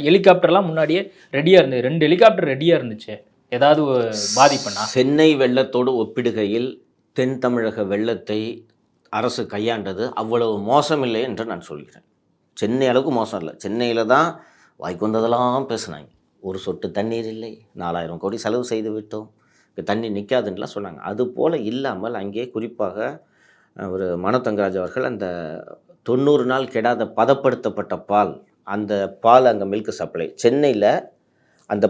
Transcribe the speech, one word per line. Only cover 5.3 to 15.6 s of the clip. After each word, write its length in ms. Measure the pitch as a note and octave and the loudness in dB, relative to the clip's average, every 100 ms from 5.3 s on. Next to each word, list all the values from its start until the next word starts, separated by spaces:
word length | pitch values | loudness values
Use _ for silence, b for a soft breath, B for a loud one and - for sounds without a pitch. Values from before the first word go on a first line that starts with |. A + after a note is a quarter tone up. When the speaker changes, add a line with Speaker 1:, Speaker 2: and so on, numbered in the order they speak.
| C#3+ C3 | 6 2
Speaker 2:
வெள்ளத்தோடு 480 | B2 C3 B2+ B2 B2+ | 2 0 0 0 0
ஒப்பிடுகையில் 680 | G#2+ - A#2+ A2 G2+ A2 B2+ - _ _ _ - | -2 -2 -2 -2 -2 -2 -4 -8 _ _ _ -4
தென் 200 | C3 C3 | -4 -2
தமிழக 400 | C3 B2 A2 A2 G2+ | -2 0 -2 -2 -2
வெள்ளத்தை 460 | G2+ A2 G#2 - G#2+ A2 A#2 - _ _ _ _ A2 | -2 -2 -4 -4 -6 -6 -10 -18 _ _ _ _ -4
அரசு 260 | B2 B2 A2 | -4 -4 -6
கையாண்டது 500 | G#2 A2 A2+ G2 F#2+ B2 - | -4 -4 -4 -4 -6 -6 -6
அவ்வளவு 320 | A2 A#2 A#2 G#2 G2+ | -2 0 0 -2 0
மோசமில்லை 540 | C#3 D3 D3+ C3 A2 C3 | 2 2 0 -2 -2 -4
என்று 140 | A2 A2+ | -6 -8
நான் 140 | F2 E2 | -10 -12
சொல்கிறேன். 340 | D2+ D2 _ _ _ _ _ _ - | -16 -16 _ _ _ _ _ _ -6
சென்னை 240 | G#2 B2+ C3 | -2 0 2
அளவுக்கு 220 | B2 C#3 B2 | 2 2 0
மோசம் 220 | G#2+ G2+ | -2 -6
இல்ல. 100 | E2 - | -10 -10
சென்னையில 420 | G2 A2 A#2+ A#2 A2 | -8 -4 -2 0 2
தான் 160 | C3 E3+ E3 b b b - | 4 2 -2 b b b -14
வாய்க்கு 220 | E2+ F2 G#2+ | -12 -4 -2
வந்ததெல்லாம் 600 | A2 A2+ A#2+ B2 B2+ | 0 0 0 0 -2